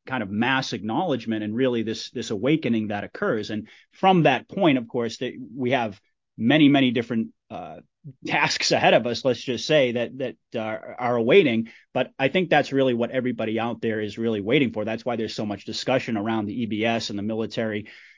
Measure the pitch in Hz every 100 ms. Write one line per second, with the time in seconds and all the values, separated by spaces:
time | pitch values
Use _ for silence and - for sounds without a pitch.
0 | - 127 101 101 120 131 127 117 104 123
1 | 185 131 113 110 107 110 131 120 110 107
2 | - - 110 107 117 156 139 117 107 101
3 | 98 - 202 117 104 110 110 - _ -
4 | 190 185 151 123 - - 165 131 117 123
5 | 117 - 123 - 131 120 123 131 117 98
6 | _ _ _ - 113 147 147 143 131 120
7 | 113 117 113 _ - 98 85 82 - _
8 | 147 - - 156 151 - - 131 160 170
9 | 120 117 135 117 - 117 - 151 127 120
10 | 117 131 127 - _ 120 110 110 - -
11 | 120 120 113 185 151 113 113 - _ 123
12 | 131 - 135 185 175 151 135 135 135 120
13 | 117 131 123 120 110 110 117 113 117 110
14 | 107 101 117 110 98 147 127 110 107 113
15 | 123 117 110 - 110 98 - 107 - 131
16 | 127 110 107 113 104 110 110 107 110 113
17 | 110 101 101 110 110 117 113 107 104 -
18 | -